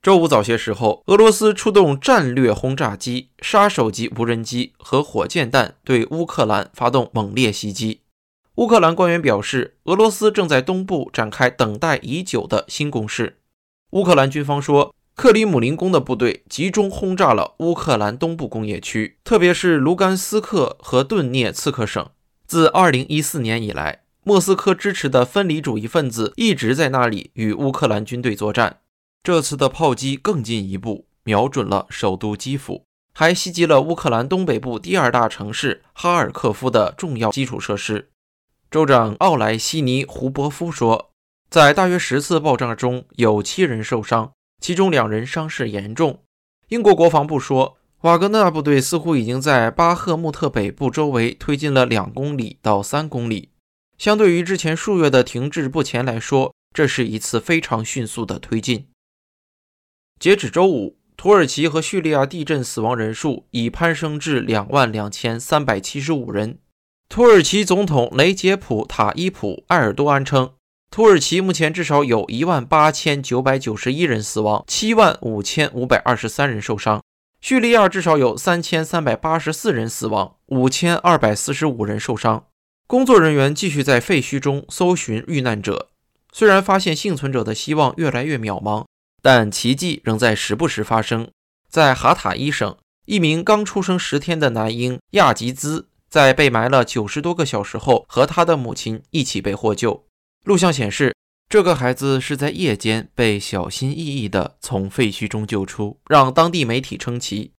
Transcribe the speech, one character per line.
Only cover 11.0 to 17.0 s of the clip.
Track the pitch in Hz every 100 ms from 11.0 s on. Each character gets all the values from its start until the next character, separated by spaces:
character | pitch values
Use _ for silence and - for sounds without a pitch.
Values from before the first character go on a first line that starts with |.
| -
展 | - 110
开 | - 127
等 | - 113 107
待 | 165 147
已 | - 151
久 | 185 117 -
的 | 107 -
新 | - 147
攻 | 131 107
势。 | - 117 _ _ _ _ _ _
乌 | 185
克 | 180
兰 | 156 135
军 | 147
方 | 143 143
说， | 139 143 147 _ _ -
克 | 262
里 | 220
姆 | 214 147
林 | 117
宫 | 156 185
的 | 170
部 | 139
队 | 110 123 - _
集 | - 180
中 | 202 196
轰 | -